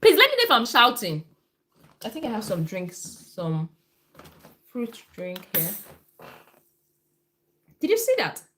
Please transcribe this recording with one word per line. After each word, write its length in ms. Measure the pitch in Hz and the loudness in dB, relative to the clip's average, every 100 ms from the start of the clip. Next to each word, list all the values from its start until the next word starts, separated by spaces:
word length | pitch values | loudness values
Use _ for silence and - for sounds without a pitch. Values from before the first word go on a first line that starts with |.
Please 160 | 440 392 | 8 6
let 140 | 539 | 4
me 60 | 539 | 4
know 80 | |
if 60 | 466 | 2
I'm 160 | 254 233 | 2 2
shouting. 580 | 262 240 240 185 156 - _ _ _ _ _ _ _ | 4 4 4 -6 -6 -8 _ _ _ _ _ _ _
I 40 | 220 | -12
think 160 | 302 | -8
I 40 | 302 | -6
have 160 | 220 | -6
some 200 | 214 185 | -4 -4
drinks, 340 | 160 185 180 - | -4 -4 -8 -12
some 720 | 160 - - - 165 160 160 _ _ _ _ _ - - - _ _ | -16 -18 -20 -8 -4 -4 -4 _ _ _ _ _ -20 -20 -20 _ _
fruit 340 | 247 233 - - | -10 -10 -10 -20
drink 360 | - 180 185 - 175 | -14 -12 -12 -6 -4
here. 140 | 165 208 - - _ _ - - _ _ _ _ _ _ _ _ _ _ _ _ _ _ | -4 -6 -16 -20 _ _ -20 -20 _ _ _ _ _ _ _ _ _ _ _ _ _ _
Did 100 | 311 | 0
you 80 | 453 | 0
see 160 | 466 508 | 2 0
that? 240 | 247 - - | -2 -6 -20